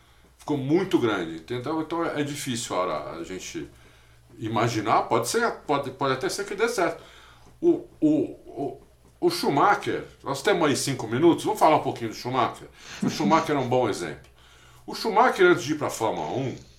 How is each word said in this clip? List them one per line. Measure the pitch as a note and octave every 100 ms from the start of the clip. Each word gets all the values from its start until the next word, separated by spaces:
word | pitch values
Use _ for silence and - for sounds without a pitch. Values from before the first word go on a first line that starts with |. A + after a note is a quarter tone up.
| _ _ _ _
Ficou | - C#3+
muito | C3 F3 F#3+ E3
grande, | A#2 G2 E2 D#2+
entendeu? | - B2 C3 D#3+
Então | D#3 E3 D#3+
é, | D3
é |
difícil, | C#3 C#3+ C3+ A#2 - F#2
Aura, | F2+ D2+ D2+ D#2+
a | E2+
gente | F#2 - E2 C#2 - - _ _ _ _ -
imaginar. | A2 A2 A#2+ A2 G#2+ E3+
Pode | G3 A#2+ A#2+
ser, | A3+ A#3 - -
pode, | C#3 C3
pode | - C3+
até | C3 F#3
ser | - G3
que | G3+
dê | A#3
certo. | G3+ E3 - - - - - - -
O, | E3+ D3+ - -
o, | D3+ D3 A2 - -
o, | - C3 - - _ _ -
o | E3+
Schumacher, | E3 G#3+ C#3+ F#3+ - A#2 E2+ - -
nós | A#2+ C#3
temos | G#3 F3+ D3+
aí | A#2+
cinco | C#3 B2 A2
minutos, | A#2+ E3 D3
vamos | D3 -
falar | E3 -
um |
pouquinho | C3 A2 A2+
do | -
Schumacher? | B2 B2+ A2 - - - - -
O | -
Schumacher | - D3+ D#3+ D#3 C#3+
é |
um | B2
bom | B2+ A2+
exemplo. | F#2+ D#2+ D2+ - _ - - - - -
O | -
Schumacher, | A3+ G3 B3+ B3 F3+
antes | C#3+ B2
de |
ir | D#3
pra | G#2+
Fórmula | - A2 F2+ D2+
um, | A2 C3+
o | - -